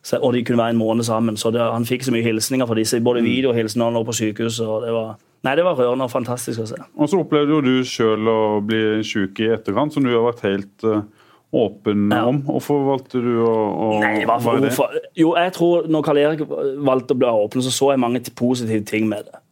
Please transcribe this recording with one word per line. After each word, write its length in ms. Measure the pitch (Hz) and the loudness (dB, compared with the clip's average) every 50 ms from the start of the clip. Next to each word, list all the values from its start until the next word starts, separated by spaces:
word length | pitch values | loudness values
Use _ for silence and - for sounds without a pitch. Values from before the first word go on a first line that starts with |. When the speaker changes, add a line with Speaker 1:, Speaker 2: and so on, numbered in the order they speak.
Speaker 1:
Så, 200 | _ - - 120 | _ -2 -2 0
og 100 | 135 127 | 2 2
de 120 | 120 123 113 | 2 0 0
kunne 120 | - 123 120 | 0 0 2
være 80 | 113 117 | 2 2
en 80 | 117 117 | 2 0
måned 260 | 110 110 113 117 117 | 0 2 0 0 0
sammen, 320 | 113 113 110 117 110 107 | 0 0 0 0 -2 -2
så 140 | 104 - 113 | -2 -2 -2
det, 80 | 110 120 | 0 0
han 240 | 117 117 113 117 120 | 0 0 -2 -2 -2
fikk 200 | 117 127 123 131 | -2 -2 -2 -2
så 80 | 131 | -2
mye 100 | 120 117 | -2 0
hilsninger 440 | 117 120 113 110 110 - 135 131 127 | 0 0 0 0 -2 -2 -2 -2 0
fra 80 | 117 113 | 0 0
disse, 240 | 110 110 107 127 120 | 0 0 0 0 2
både 180 | 117 123 123 120 | 2 2 2 2
Speaker 2:
Mm. 60 | 117 | 2
Speaker 1:
videohilsninger 680 | 120 120 127 131 131 117 117 110 110 104 120 117 117 117 117 | 0 0 0 0 0 0 0 -2 -2 -2 0 0 0 0 -2
og 80 | 113 | -2
på 80 | 120 117 | -2 -4
sykehuset, 520 | - 113 110 101 - 113 117 110 117 113 | -2 -2 -4 -2 -2 -4 -4 -2 -4 -4
og 160 | 110 110 110 120 | -4 -4 -4 -2
det 80 | 117 | -2
var, 240 | 117 113 110 110 107 - _ _ _ _ - | -4 -4 -4 -6 -10 -16 _ _ _ _ -4
nei, 100 | 131 139 | 0 0
det 80 | 156 175 | 2 2
var 100 | 185 165 | 2 2
rørende 280 | 127 123 123 123 131 131 | 2 2 2 2 0 -2
og 60 | 123 | -2
fantastisk 500 | - 131 120 117 120 123 - - 117 110 | -2 -4 -4 -4 -6 -6 -6 -8 -6 -6
å 60 | 110 107 | -6 -8
se. 80 | - - - - _ | -10 -14 -14 -16 _
Speaker 2:
Og 120 | - 151 147 | -2 0 2
så 80 | 196 185 | 2 0
opplevde 300 | 151 - 160 147 147 143 | 0 2 2 2 2 4
jo 100 | 156 156 | 2 2
du 240 | 135 127 131 131 127 | 2 2 2 2 0
selv 400 | 123 - - 117 110 110 107 110 113 | -2 -2 0 2 2 2 2 2 2
å 360 | 113 110 110 107 104 104 101 | 2 2 2 2 0 0 0
bli 380 | 107 110 110 110 107 107 110 | 0 0 2 2 2 0 0
syk 380 | 110 107 - 110 98 95 98 - | -2 -2 -2 -2 -2 -2 -2 -2
i 100 | 110 110 | 0 0
etterkant, 400 | 113 107 - - 98 113 147 151 | 0 0 -2 -2 0 0 0 0
som 120 | 151 147 139 | 0 0 0
du 60 | 123 | 2
har 220 | 120 113 113 120 | 2 2 2 0
vært 80 | 117 - | -2 -2
helt, 420 | - 101 98 98 98 - _ _ - | -2 -2 -2 -2 -4 -10 _ _ -2
eh, 180 | 113 107 107 104 107 _ _ _ _ _ _ _ _ | 0 0 0 -2 -6 _ _ _ _ _ _ _ _
åpen 580 | - 131 117 98 - - - 107 104 104 101 104 | 0 0 0 0 -2 -4 -4 0 0 2 2 2
Speaker 1:
Ja. 140 | 101 - 113 | 2 2 0
Speaker 2:
om. 160 | 120 127 143 | 0 0 -2
Hvorfor 420 | 139 143 - - - - 147 143 135 | -2 -2 -4 -4 -2 0 0 0 2
valgte 340 | 139 139 127 131 - - 127 | 0 0 -2 -4 -4 -4 -2
du 180 | 120 123 120 113 | 0 0 0 2
å, 80 | 117 113 113 110 110 104 90 78 107 110 107 | 2 2 2 2 0 -2 -2 -2 0 0 0
å 40 | 107 | 2
Speaker 1:
Nei, 180 | 107 117 110 110 | 0 0 0 0
det 80 | 110 110 | 0 0
var 100 | 117 123 | 0 0
for, 140 | 120 120 | 2 0
Speaker 2:
være 80 | 117 - | 2 2
det? 100 | - - | 2 0
Speaker 1:
hvorfor, 180 | 123 - 131 - - 160 - - _ | 0 0 -2 -2 -2 -8 -8 -8 _
jo, 180 | - 160 160 165 | 2 2 2 4
jeg 180 | 170 170 185 | 2 0 0
tror 340 | 180 - 170 175 175 170 156 160 | 0 0 2 2 2 2 2 0
når 140 | 156 156 147 | 0 0 2
Karl 120 | 170 147 143 | 2 2 4
Erik 200 | 143 151 160 156 151 143 143 156 147 139 131 143 | 4 2 2 -2 -6 -6 -4 -4 -4 -4 -4 0
valgte 360 | 147 135 131 131 117 - 143 | 0 2 2 2 0 0 0
å 40 | 123 | 2
bli 80 | 127 | 2
åpen, 340 | 123 117 107 104 104 - 131 | 2 2 2 0 0 0 -2
så 80 | 127 131 | -2 -2
så 180 | 123 - 139 139 | 0 2 2 2
jeg 80 | 139 131 | 2 2
mange 240 | 123 120 120 123 | 0 0 -2 -4
t-, 80 | 120 - | -6 -8
positive 540 | - - 120 123 127 123 120 110 110 107 107 | -6 -2 0 0 0 0 -2 -2 -2 -2 -2
ting 220 | - - 110 110 107 | -2 -2 0 0 0
med 160 | 104 104 107 | -2 -6 -8
det. 100 | - - - _ _ | -14 -20 -20 _ _